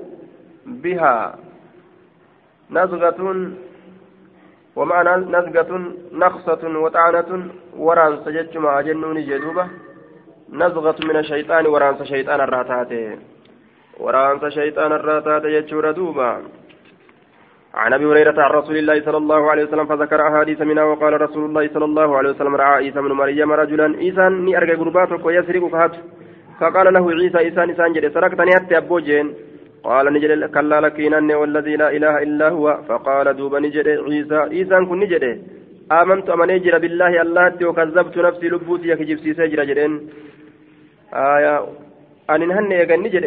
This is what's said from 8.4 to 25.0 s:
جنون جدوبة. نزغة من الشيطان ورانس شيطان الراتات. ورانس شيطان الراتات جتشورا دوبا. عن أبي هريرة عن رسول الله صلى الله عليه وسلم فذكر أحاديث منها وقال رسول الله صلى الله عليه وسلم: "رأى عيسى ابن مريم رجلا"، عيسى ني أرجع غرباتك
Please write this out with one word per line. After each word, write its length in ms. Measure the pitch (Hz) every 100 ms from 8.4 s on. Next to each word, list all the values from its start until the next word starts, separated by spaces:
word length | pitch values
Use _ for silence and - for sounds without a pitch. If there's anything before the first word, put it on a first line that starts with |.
| 165 160 151 139
جنون 380 | 147 156 156 160 143
جدوبة. 380 | 139 151 170 180 - - - - - - - -
نزغة 440 | 143 175 160 156 156 156
من 80 | 156
الشيطان 500 | 151 147 151 165 156
ورانس 360 | 147 139 139
شيطان 380 | 135 139 127 143
الراتات. 520 | 131 127 123 123 123 117 110 101 - - _ _ _ _ _ -
ورانس 440 | 113 127 139 143
شيطان 480 | 151 147 147 151 156
الراتات 540 | 151 147 151 151 151 151
جتشورا 440 | 151 151 156 156
دوبا. 400 | 156 180 143 123 101 - - - - _ _ _ _ _ _ _ _ _
عن 180 | - 110
أبي 140 | 135 147
هريرة 360 | 151 151 151
عن 80 | 139
رسول 260 | 151 151 156
الله 240 | 151 151
صلى 160 | 151 156
الله 340 | 151 156 151
عليه 140 | 151
وسلم 220 | 151 156 151
فذكر 420 | 151 151 151 151
أحاديث 320 | 151 151 151
منها 240 | 151 151
وقال 360 | 156 151 151 147
رسول 240 | 151 156
الله 240 | 151 156 151
صلى 100 | 151
الله 320 | 151 151 156 139
عليه 140 | 139
وسلم: 260 | 135 143 139
"رأى 180 | 139
عيسى 240 | 139 135 139
ابن 140 | 139
مريم 400 | 135 139 143 151
رجلا"، 440 | 151 151 151 151 147
عيسى 300 | 175 185 185
ني 280 | 190 180 175
أرجع 180 | 165
غرباتك 520 | 165 165 175